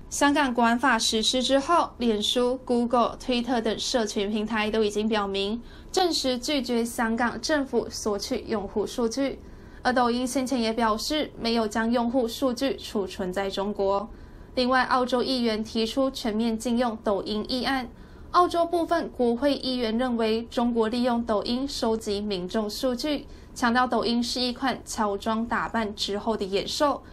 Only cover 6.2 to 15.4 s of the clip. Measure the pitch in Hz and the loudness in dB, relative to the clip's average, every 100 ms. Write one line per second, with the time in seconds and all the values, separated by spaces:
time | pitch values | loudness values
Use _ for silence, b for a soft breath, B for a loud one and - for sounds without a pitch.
6.2 | 262 247 247 294 240 240 233 240 233 226 | 0 -2 0 -2 0 0 -2 -2 0 0
7.2 | 240 - - 302 269 240 - - 220 202 | 0 -2 0 0 2 -2 -2 -4 -2 -2
8.2 | - 247 - 220 196 220 196 - 233 247 | -2 -6 -2 -4 -2 -4 -2 -2 -2 0
9.2 | 277 - B B B B 254 247 240 240 | -2 -4 B B B B 0 4 4 2
10.2 | 254 277 254 262 220 226 226 220 - 302 | 0 -2 0 0 0 2 2 0 0 -2
11.2 | - - 233 233 214 226 226 240 233 269 | -2 -4 0 0 0 0 0 0 2 0
12.2 | 233 - 262 240 269 - - 220 185 - | 0 0 -2 0 -2 -2 -4 -4 -4 -4
13.2 | 185 185 196 196 202 202 196 196 220 B | -4 -2 -2 -2 -2 0 2 0 -2 B
14.2 | B B B - 247 262 - 262 247 247 | B B B -2 2 4 4 2 2 2
15.2 | 254 262 | 2 0